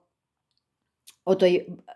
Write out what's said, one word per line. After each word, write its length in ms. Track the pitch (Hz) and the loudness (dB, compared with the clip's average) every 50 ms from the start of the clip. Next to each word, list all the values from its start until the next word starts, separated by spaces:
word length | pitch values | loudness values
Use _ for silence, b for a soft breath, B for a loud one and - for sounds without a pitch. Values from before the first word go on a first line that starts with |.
| _ _ _ _ _ _ _ _ _ _ _ _ _ _ _ _ _ _ _ _ _ - - _ _ | _ _ _ _ _ _ _ _ _ _ _ _ _ _ _ _ _ _ _ _ _ -20 -20 _ _
отой 480 | 180 190 185 190 180 175 - - - 180 - - - - | -4 0 2 2 2 2 0 -2 -8 -14 -20 -20 -20 -20